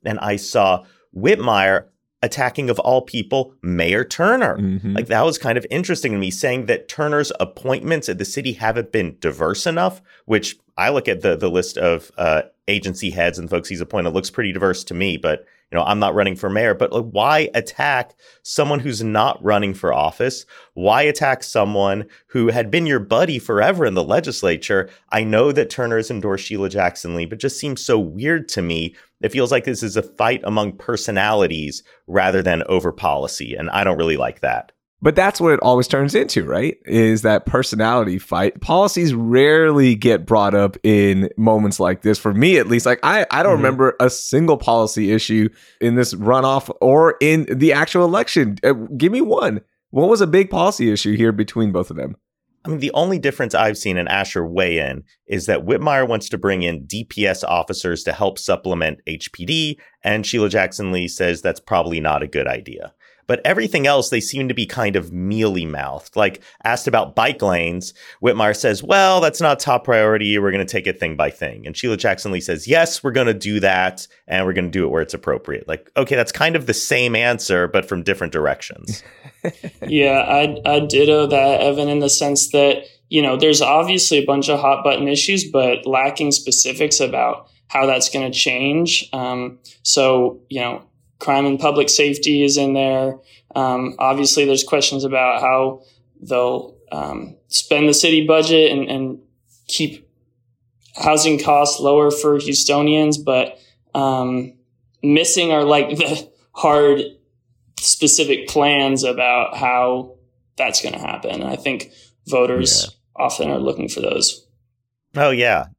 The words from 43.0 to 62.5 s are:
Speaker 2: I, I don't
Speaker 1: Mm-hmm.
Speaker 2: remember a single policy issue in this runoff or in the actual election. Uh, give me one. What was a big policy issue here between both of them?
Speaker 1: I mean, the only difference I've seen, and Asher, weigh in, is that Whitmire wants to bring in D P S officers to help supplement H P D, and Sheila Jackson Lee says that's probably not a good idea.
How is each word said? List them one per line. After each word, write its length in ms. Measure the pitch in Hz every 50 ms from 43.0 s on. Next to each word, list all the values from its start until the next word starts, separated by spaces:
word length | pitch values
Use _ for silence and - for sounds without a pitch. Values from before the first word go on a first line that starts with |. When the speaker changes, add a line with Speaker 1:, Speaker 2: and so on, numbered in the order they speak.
Speaker 2:
I, 240 | - 147 190 214 190 -
I 100 | - 143
don't 120 | 170 202 180
Speaker 1:
Mm-hmm. 80 | 147 139
Speaker 2:
remember 320 | 131 131 127 131 127 - -
a 80 | 127 127
single 480 | - - - - - 147 170 165 151
policy 560 | 143 - - 117 117 113 110 - 110 107 98 110
issue 340 | 110 - - 110 110 107 107 _ _ _ _ _ _
in 160 | - 120 117
this 180 | 123 123 120 -
runoff 560 | 90 104 110 127 131 131 131 135 135 - - - -
or 340 | - 127 135 156 165 165 - -
in 240 | 143 151 156 160 147 -
the 220 | 131 131 147 160
actual 320 | 139 143 160 - - 180 175
election. 540 | 170 175 214 240 - - 170 135 107 101 -
Uh, 120 | - 135 139 113 113 - 147
give 160 | 123 147 185 220
me 80 | 254
one. 400 | 311 214 - - - 143 107 104 _ _ _ _ _ _
What 180 | - 127 160 190
was 100 | 226 208
a 80 | 202
big 220 | 160 156 190 196 190
policy 420 | - 180 170 196 202 - 120 113
issue 240 | 104 98 - 101 107
here 160 | 110 117 113
between 400 | 104 104 107 - - 113 110 104
both 180 | 90 90 90 -
of 60 | 85
them? 220 | 78 65 71 - _ _ _ _ _ _ _ _ _ _
Speaker 1:
I 40 | 160
mean, 100 | 156 147
the 120 | 131 143
only 280 | - 143 170 185 190 160
difference 360 | 131 139 135 - 131 110 -
I've 220 | 80 110 110 107
seen, 180 | - - 104 90
and 140 | 90 85 -
Asher, 360 | 95 98 98 - - 92 85
weigh 340 | 82 85 95 95 90 85 80
in, 260 | 73 67 67 69 - _ _ _ _
is 180 | - 101 92 82
that 200 | - 98 - 78
Whitmire 400 | 92 131 - 147 151 143 135 131
wants 220 | 117 117 107 -
to 100 | - -
bring 260 | 98 - 98 98 92 87
in 220 | 85 85 73 67
D 200 | 73 - 110 117
P 200 | _ - 104 104
S 160 | 95 92 -
officers 600 | - - 87 87 80 - 95 - - 90 85 78 -
to 80 | -
help 260 | 78 - 101 95 95
supplement 600 | - - - 92 - - 92 90 85 80 80 73 - _
H 240 | 78 80 78 - -
P 140 | - - 87
D, 340 | 92 160 160 160 151 147 _ - - _ _ -
and 220 | 104 107 107 101
Sheila 240 | - - 113 104 101
Jackson 420 | 92 104 95 90 - - 101 92
Lee 160 | 92 90 90
says 340 | 82 - - 92 87 85 78
that's 200 | - 90 82 -
probably 400 | _ - - 90 82 85 85 80
not 200 | 76 78 76 73
a 60 | 76
good 200 | 71 - 73 65
idea. 460 | 64